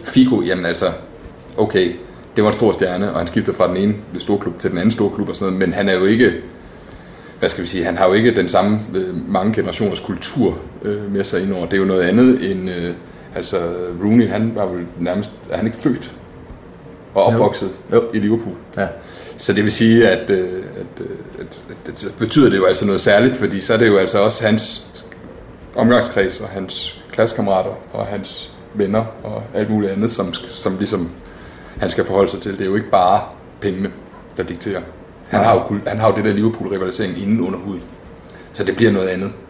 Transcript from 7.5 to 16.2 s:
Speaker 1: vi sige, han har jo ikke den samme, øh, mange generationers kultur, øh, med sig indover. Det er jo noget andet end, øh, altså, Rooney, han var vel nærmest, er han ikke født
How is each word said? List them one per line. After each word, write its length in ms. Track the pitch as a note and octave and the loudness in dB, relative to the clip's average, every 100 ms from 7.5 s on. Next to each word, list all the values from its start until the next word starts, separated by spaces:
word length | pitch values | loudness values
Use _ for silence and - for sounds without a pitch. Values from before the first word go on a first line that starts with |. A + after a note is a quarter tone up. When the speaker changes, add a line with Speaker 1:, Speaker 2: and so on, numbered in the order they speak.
| - | -2
Speaker 1:
vi 40 | F2 | -6
sige, 140 | F#2 | -4
han 140 | F2 F2 | -2 2
har 100 | F#2+ | 4
jo 60 | |
ikke 220 | G2 A#2+ A2+ | 4 4 2
den 120 | F2+ | 2
samme, 300 | F#2+ G2 G#2+ G#2+ F#2 | 2 2 0 -2 -6
øh, 360 | F#2 F2 D2 | -4 -6 -2
mange 200 | G2 G2 | 0 0
generationers 460 | G#2+ F#2 F2 G#2 G2 | 0 -2 -2 -2 -2
kultur, 580 | - F2+ - - G2+ E2 - - G#2 | -6 -6 -6 0 0 0 -10 -10 -6
øh, 280 | G#2 G2+ | -6 -4
med 100 | G2 | -2
sig 180 | F#2+ F#2 | -2 -2
indover. 240 | G2 F#2+ E2+ | -2 -4 -2
Det 80 | |
er 40 | G2 | 0
jo 80 | F#2+ | 2
noget 160 | F#2 | 2
andet 500 | F2+ G#2 B2+ B2 F#2+ | 4 6 6 4 0
end, 180 | F#2+ F#2 | -4 -4
øh, 200 | F2 F2 F2 - - - F2+ | -4 -6 -6 -12 -20 -12 -10
altså, 220 | F2 F#2+ E2+ F2 F2+ F2 | -4 -4 -4 -4 -6 -4
Rooney, 240 | G2+ A2+ A2 | 2 4 4
han 220 | G2 A2+ A2 | 2 -2 -2
var 100 | G2 | -4
vel 200 | F2+ E2+ E2 | -4 -8 -6
nærmest, 320 | F2 F#2 G#2 - - | -4 -2 -4 -10 -8
er 60 | - | -2
han 80 | A2 | -2
ikke 120 | - | 0
født 340 | D3+ A#2+ - - | -2 -2 -6 -16